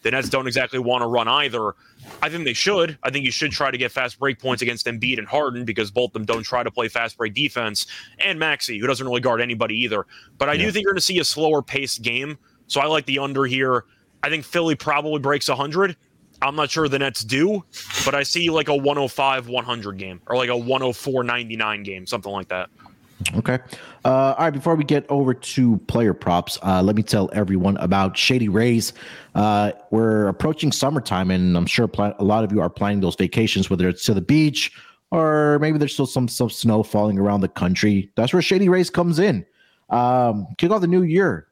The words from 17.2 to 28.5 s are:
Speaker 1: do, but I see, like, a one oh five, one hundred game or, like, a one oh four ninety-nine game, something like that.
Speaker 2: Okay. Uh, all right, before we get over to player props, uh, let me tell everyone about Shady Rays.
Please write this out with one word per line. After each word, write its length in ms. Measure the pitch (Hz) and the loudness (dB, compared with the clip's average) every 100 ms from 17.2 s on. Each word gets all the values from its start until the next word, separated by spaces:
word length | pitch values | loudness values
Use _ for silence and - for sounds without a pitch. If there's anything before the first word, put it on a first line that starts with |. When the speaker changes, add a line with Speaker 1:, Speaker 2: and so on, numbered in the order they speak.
Speaker 1:
do, 400 | 107 135 175 208 - - - - | -4 0 0 0 -8 -18 -10 -4
but 120 | 135 139 | -2 0
I 80 | |
see, 260 | 139 175 170 | 0 0 0
like, 180 | 160 151 | 0 0
a 60 | 143 | 2
one 220 | 139 143 | 2 0
oh 100 | 135 | -2
five, 400 | - 135 131 120 | 0 0 0 -2
one 160 | 123 | -6
hundred 360 | 117 117 101 95 | -4 -6 -6 -10
game 200 | 95 87 - | -12 -14 -2
or, 100 | 123 | 0
like, 140 | 123 | 0
a 80 | 120 | -2
one 240 | 120 131 | 0 0
oh 100 | 131 | 0
four 300 | 117 - 131 | -4 -4 -2
ninety-nine 600 | 120 120 117 113 110 104 | -2 -4 -6 -4 -4 -4
game, 240 | 101 95 92 | -8 -12 -8
something 240 | 113 101 | -8 -6
like 160 | 98 92 | -8 -6
that. 220 | 92 92 _ - _ _ _ - - | -6 -8 _ -20 _ _ _ -4 -2
Speaker 2:
Okay. 240 | - 127 - - - - | -2 -2 -4 -20 -20 -4
Uh, 60 | 127 | 0
all 360 | 131 135 131 160 | 2 2 2 0
right, 40 | |
before 240 | 143 170 | 0 2
we 100 | 160 | 2
get 220 | 143 143 - | 4 2 2
over 260 | 139 131 123 | 2 2 0
to 420 | - - 123 107 - | -2 2 4 4 2
player 300 | 117 113 85 | 2 4 2
props, 420 | - 87 - - | 2 0 0 -6
uh, 180 | 95 92 | 0 2
let 140 | 95 107 | 4 2
me 80 | |
tell 260 | 104 107 95 | 2 0 0
everyone 440 | 104 95 95 92 98 | 0 0 2 2 0
about 400 | 90 98 95 - | 2 2 2 0
Shady 320 | - 127 | 0 2
Rays. 440 | 110 | 2